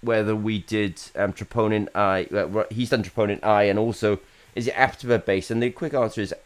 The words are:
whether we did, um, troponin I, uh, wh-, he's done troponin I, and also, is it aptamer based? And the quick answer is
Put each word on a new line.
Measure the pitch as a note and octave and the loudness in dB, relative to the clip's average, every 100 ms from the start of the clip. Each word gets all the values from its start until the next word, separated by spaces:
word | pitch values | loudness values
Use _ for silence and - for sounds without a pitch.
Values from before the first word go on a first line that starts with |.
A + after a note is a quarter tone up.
whether | A#2 A2+ G#2+ G#2+ | 2 2 2 0
we | G#2+ G#2+ | 0 -2
did, | - G#2+ G#2 E2 - - | -2 -2 -2 -4 -12 -2
um, | G2+ | -2
troponin | - - A#2 G#2+ G#2+ G#2 | -2 -6 0 2 2 -2
I, | - G2+ F#2+ F2 | 0 2 2 0
uh, | G2+ E2 | -2 -2
wh-, | G#2 - | -2 -2
he's | A2 B2 | -4 -2
done | B2 | 0
troponin | F#2 - G#2 G2+ | -2 0 0 0
I, | - G#2 | 2 4
and | G#2 G2+ | 4 2
also, | A2+ A2 G#2+ G2 - - - - | 0 0 0 0 -4 -20 -12 -6
is | A#2 | -4
it | |
aptamer | - B2+ - B2 A#2 | 2 2 2 0 0
based? | - G2 - | 2 0 0
And | A2+ | -2
the | A#2+ | -2
quick | - E3 | -4 -4
answer | C#3 A2+ - | -2 -2 -2
is | G2 - | -6 -8